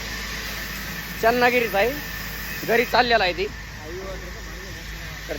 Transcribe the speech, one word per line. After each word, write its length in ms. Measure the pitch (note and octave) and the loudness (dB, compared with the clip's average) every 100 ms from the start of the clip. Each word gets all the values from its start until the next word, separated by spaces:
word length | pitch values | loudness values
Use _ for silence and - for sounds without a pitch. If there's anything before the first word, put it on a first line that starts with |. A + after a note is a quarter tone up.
| - - - - - - - - - - - - | -6 -6 -6 -6 -6 -6 -6 -6 -6 -8 -6 2
चन्नागिरीच 540 | A3+ B3 B3 B3 A3+ G3 | 4 6 6 6 4 4
आहे, 160 | A#3 D4 - - - - - - D#3 | 2 2 -6 -6 -6 -6 -6 -4 2
घरी 180 | A#3 B3 | 4 6
चाललेला 380 | A3+ A#3+ A3+ | 4 6 6
आहे 100 | F3+ | 4
ती. 140 | - G#4 - - - D#3 F3+ G4 - - - - - F#3 - - - - - | 2 -2 -4 -10 -10 -8 -8 -8 -8 -8 -10 -10 -10 -10 -10 -10 -8 -8 -8
तर 60 | - | -6